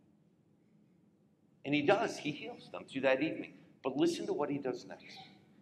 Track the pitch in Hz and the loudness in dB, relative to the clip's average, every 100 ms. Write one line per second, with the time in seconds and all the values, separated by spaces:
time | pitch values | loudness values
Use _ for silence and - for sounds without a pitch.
0 | _ _ _ _ _ _ _ _ _ _ | _ _ _ _ _ _ _ _ _ _
1 | _ _ _ _ _ _ 135 147 143 202 | _ _ _ _ _ _ 0 2 6 4
2 | - - 147 143 226 - - - - 135 | 4 -2 -6 -6 -10 -14 -14 -14 -8 0
3 | 131 131 160 - 90 - - - - 131 | 4 4 2 -4 -10 -14 -20 -8 -4 2
4 | 170 - - 180 147 143 127 - 92 85 | 2 2 -4 -2 -2 -2 -4 -6 -8 -18
5 | - - - - - - | -18 -20 -20 -20 -20 -20